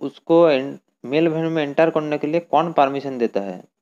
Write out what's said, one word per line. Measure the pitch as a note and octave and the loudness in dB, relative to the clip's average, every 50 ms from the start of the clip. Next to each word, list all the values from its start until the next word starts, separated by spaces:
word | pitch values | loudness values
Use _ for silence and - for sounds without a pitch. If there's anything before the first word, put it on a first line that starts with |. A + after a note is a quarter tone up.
उसको | - C#3 - - _ - E3 E3 E3+ E3 | -12 -12 -12 -14 _ 2 4 6 6 6
एन-, | D3 C3 C3+ C#3 C#3+ - _ _ _ _ - | 4 2 -2 -6 -10 -14 _ _ _ _ -10
mail | A#2+ C3+ D#3 E3 E3+ | -4 0 0 0 0
pane | D#3 D#3+ E3 | 0 -2 -4
में | E3 E3 D#3+ D3 | -2 -2 -4 -4
enter | C#3+ C#3+ D#3+ D#3+ E3 | -2 2 2 2 2
करने | D#3+ D#3+ D3+ D3+ D3 D3 | 2 -2 -2 -2 -4 -4
के | D3+ D3 | -4 -2
लिए | D#3 E3+ | -2 -4
कौन | E3+ - - D3 E3 F3 D#3+ | -4 0 0 0 0 2 2
permission | - C#3+ C3+ C#3 C#3 C3+ C#3 C3+ B2+ | 2 2 2 0 -4 -6 -8 -4 -2
देता | A#2 G#2+ - G2+ | -4 -2 -2 -4
है? | G2 G2 F2+ F2+ - _ _ _ | -6 -6 -10 -12 -16 _ _ _